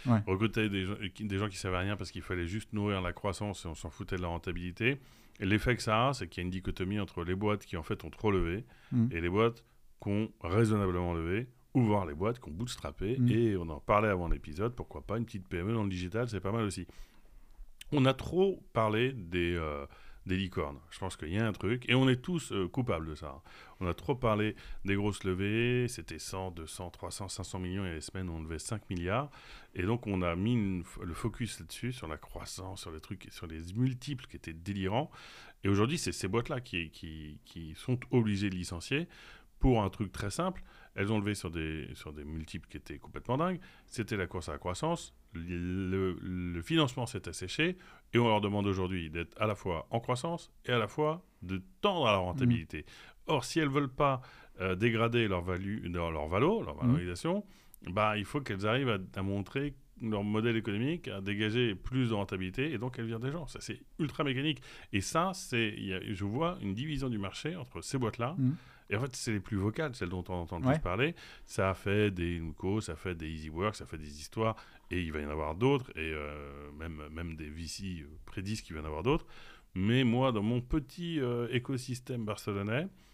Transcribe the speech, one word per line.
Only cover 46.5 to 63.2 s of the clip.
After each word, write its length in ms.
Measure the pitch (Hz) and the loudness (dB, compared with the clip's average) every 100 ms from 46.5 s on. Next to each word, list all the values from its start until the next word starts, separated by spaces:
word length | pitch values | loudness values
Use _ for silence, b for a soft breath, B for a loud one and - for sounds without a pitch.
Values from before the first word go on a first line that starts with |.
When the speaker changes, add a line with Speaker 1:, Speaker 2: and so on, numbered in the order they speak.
| 85 | -4
Speaker 2:
financement 440 | 85 160 139 127 120 | 2 4 4 0 -4
s'est 200 | 98 - | -6 -8
asséché 500 | 80 92 - 165 180 B B - | -8 -4 0 0 0 B B 2
et 60 | 117 | 6
on 100 | 120 | 6
leur 120 | 104 | 6
demande 240 | 101 104 101 | 4 4 4
aujourd'hui 440 | 95 92 92 80 | 2 2 0 -2
d'être 240 | 82 85 - | -4 -4 0
à 60 | 107 | 0
la 80 | |
fois 320 | 101 95 80 - | 0 -2 -2 -2
en 80 | 113 | -4
croissance 540 | 117 123 165 170 - - - | -2 -2 -2 -4 -8 -10 0
et 60 | |
à 60 | 123 | 2
la 100 | 104 | 2
fois 360 | - 151 165 - _ | 2 0 0 -8 _
de 200 | 90 95 - - | -6 -4 -6 0
tendre 260 | 202 180 120 | 2 4 6
à 60 | |
la 60 | 101 | 6
rentabilité. 640 | 90 87 123 117 80 78 | 4 4 4 4 0 -8
Speaker 1:
Mmh. 480 | - - - - - | -10 -16 -20 -8 0
Speaker 2:
Or, 120 | 151 | 0
si 140 | - 165 | 2 2
elles 100 | 147 | 2
veulent 220 | 139 139 | 2 2
pas, 280 | 131 143 131 B B B - | 2 4 2 B B B -4
euh, 140 | 95 92 | -2 4
dégrader 500 | 117 113 117 117 110 | 4 6 4 4 4
leur 140 | 90 | 2
value, 440 | 87 90 98 107 87 | 0 -2 -2 -4 -2
leur, 200 | 87 85 | -2 0
leur 160 | 80 78 | 0 0
valo, 340 | 92 147 220 | 4 4 2
leur 140 | 113 73 | -2 0
Speaker 1:
Mmh. 100 | 120 | 4
Speaker 2:
valorisation, 580 | 123 90 87 160 196 b b b - - | 4 2 -2 0 -2 b b b -14 -2
bah, 260 | 95 107 107 | 2 4 4
il 60 | 98 | 0
faut 140 | 147 | -4
qu'elles 240 | 131 98 104 | -2 0 2
arrivent 240 | 123 131 | 2 2
à, 80 | 101 92 101 | 0 -2 -4
à 40 | |
montrer 520 | 95 98 95 135 147 139 - - | 0 0 -2 -2 -2 -4 -16 -8
leur 200 | 113 104 | -2 0
modèle 340 | 104 107 120 113 | 2 2 2 2
économique, 520 | 107 101 131 170 120 | 0 0 0 -2 -4
à 140 | 98 | -4
dégager 520 | 98 101 107 117 120 | -2 0 2 4 2
plus 360 | 92 - 131 120 | 0 -2 2 4
de 40 | |
rentabilité 580 | 107 98 95 92 92 151 | 2 0 -2 -2 -2 -2
et 60 | 123 | -2
donc 200 | 127 123 | -4 -4
elles 80 | 113 | -4
virent 140 | 113 | -4